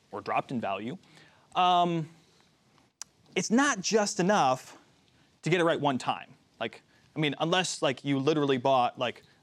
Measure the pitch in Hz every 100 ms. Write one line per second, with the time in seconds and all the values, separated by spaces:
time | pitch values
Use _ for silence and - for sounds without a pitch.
0 | _ 104 104 113 - 127 104 98 110 190
1 | - - - _ _ - 180 175 175 170
2 | 156 - _ _ _ _ _ _ _ _
3 | - _ _ - - 226 285 220 - 214
4 | 208 - 180 208 139 131 - - _ _
5 | _ _ _ _ 160 175 170 143 143 127
6 | - 95 - - _ _ 113 - _ _
7 | _ 147 151 - 160 185 180 - 156 127
8 | 143 139 135 156 143 135 135 131 123 -
9 | 123 - - _